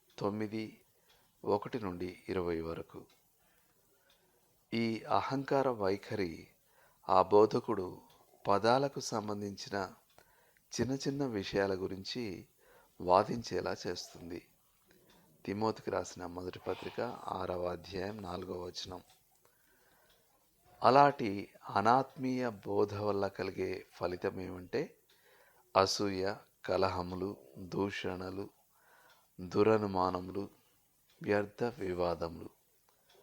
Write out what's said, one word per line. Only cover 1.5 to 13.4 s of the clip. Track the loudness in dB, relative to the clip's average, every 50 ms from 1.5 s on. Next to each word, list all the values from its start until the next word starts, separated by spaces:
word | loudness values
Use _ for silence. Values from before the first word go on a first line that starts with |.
| 0 0 0 -2 -6 -6
నుండి | -6 -6 -6 -6 -6 -8 -10 -10 -8 -6
ఇరవై | -4 -2 -2 -2 -2 -2
వరకు. | -4 -4 -6 -8 -10 -12 -16 -18 -18 -20 _ _ _ _ _ _ _ _ _ _ _ _ _ _ _ _ _ _ _ _ _ _ _ _ _ _ _ _ _ _ _ _ -2
ఈ | 0 0 0 -2 -2 -2
అహంకార | 0 2 2 2 0 -2 -4 -2 0 2 2 2 2
వైఖరి | 0 0 0 0 0 0 -2 -4 -4 -2 -2 -2 -4 -8 -14 -18 _ _ _ _ _ _ _ _ _ _ 0 4
ఆ | 6 6 8
బోధకుడు | 8 8 8 8 8 6 2 -2 -2 -2 -2 -4 -6 -8 -12 -18 -20 -20 -20 _ _ -20 -4 0 2
పదాలకు | 2 4 6 6 6 6 4 0 -2 -6
సంబంధించిన | -6 -4 -4 -4 -4 -4 -4 -4 -6 -6 -8 -10 -8 -6 -4 -4 -4 -4 -8 -14 _ _ _ -20 -20 _ _ _ _ _ _ _ _ _ -4
చిన్న | -2 -2 -2 -2
చిన్న | -2 -2 -2 -2 -2 -2
విషయాల | -2 -2 -2 -2 0 0 2 2 2 0
గురించి | 0 -2 -4 -6 -6 -10 -8 -6 -6 -6 -6 -8 -10 -12 -16 _ _ _ -20 -20 -20 -20 _ _ -4
వాదించేలా | 2 6 6 6 6 6 2 -6